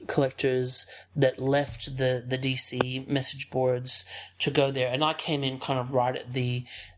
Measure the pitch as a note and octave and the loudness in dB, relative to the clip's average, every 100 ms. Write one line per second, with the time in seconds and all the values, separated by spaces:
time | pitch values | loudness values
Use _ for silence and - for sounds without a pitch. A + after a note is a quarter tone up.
0 | - - C3+ - C3+ B2+ B2+ - - - | -2 0 0 0 0 0 0 -2 -6 -12
1 | - D3+ C3 - C3+ C#3+ C#3 - - C3 | -8 2 2 2 2 2 2 -6 -8 0
2 | B2+ B2+ B2 C3 C3+ C3 - B2+ B2+ C3 | 0 0 -2 -2 0 2 0 0 -2 -2
3 | C#3 C#3 C3 C3+ - C3 B2+ B2 B2+ - | 0 0 0 -6 -4 0 2 2 0 -2
4 | - - - - D3 C#3+ C#3 C#3 B2+ C3 | -2 -12 -14 -2 2 4 2 2 0 2
5 | D#3 D#3+ - C#3+ C3+ C3 - C3 B2 C3 | 2 0 0 0 0 -2 0 0 2 2
6 | B2 C3 B2 C3 B2 B2 B2 - - | 2 -2 -4 -2 0 -2 -6 -14 -16